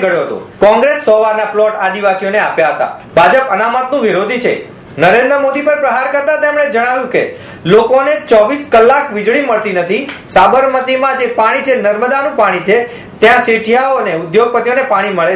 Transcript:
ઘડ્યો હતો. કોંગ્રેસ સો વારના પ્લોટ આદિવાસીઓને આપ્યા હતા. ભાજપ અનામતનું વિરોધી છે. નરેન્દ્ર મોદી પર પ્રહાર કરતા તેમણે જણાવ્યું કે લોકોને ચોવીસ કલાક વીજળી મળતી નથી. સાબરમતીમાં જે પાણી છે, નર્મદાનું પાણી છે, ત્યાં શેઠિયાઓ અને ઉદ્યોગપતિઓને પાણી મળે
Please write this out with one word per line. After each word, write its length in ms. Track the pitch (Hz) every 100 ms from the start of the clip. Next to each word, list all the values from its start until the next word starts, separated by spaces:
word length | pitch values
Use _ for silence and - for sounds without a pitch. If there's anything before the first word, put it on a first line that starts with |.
ઘડ્યો 220 | 190 170 139
હતો. 120 | 101 - -
કોંગ્રેસ 400 | 202 226 269 294 240
સો 100 | 214
વારના 260 | 220 214 208
પ્લોટ 260 | 208 214 -
આદિવાસીઓને 600 | 190 196 196 185 196 208
આપ્યા 360 | 160 160 156 139
હતા. 160 | - - - -
ભાજપ 400 | 175 262 262 196
અનામતનું 500 | 226 247 247 285 220
વિરોધી 360 | 175 208 247 220
છે. 80 | 120 - - - -
નરેન્દ્ર 420 | 165 220 262 277
મોદી 260 | 269 285 294
પર 120 | 294
પ્રહાર 280 | 269 240 269
કરતા 260 | 277 285 302
તેમણે 240 | 294 294 285
જણાવ્યું 420 | 220 247 262 254
કે 140 | 170 120 - - - 160
લોકોને 480 | 208 233 254 277 294 -
ચોવીસ 340 | 226 214 285 285
કલાક 380 | 233 226 285 285 208
વીજળી 320 | 202 269 269
મળતી 280 | 214 214 180
નથી. 240 | 170 220 - - -
સાબરમતીમાં 920 | - 208 247 269 262 254 262 269 254
જે 80 | 240 -
પાણી 260 | 226 262 269
છે, 140 | 247
નર્મદાનું 540 | 202 208 247 277 285 240
પાણી 300 | 208 180 165
છે, 80 | 220 233 - - -
ત્યાં 260 | 220 247 240
શેઠિયાઓ 520 | 226 220 240 269 262
અને 160 | 208 165
ઉદ્યોગપતિઓને 680 | 170 185 240 - 233 254 262
પાણી 280 | 202 202 185
મળે 160 | 165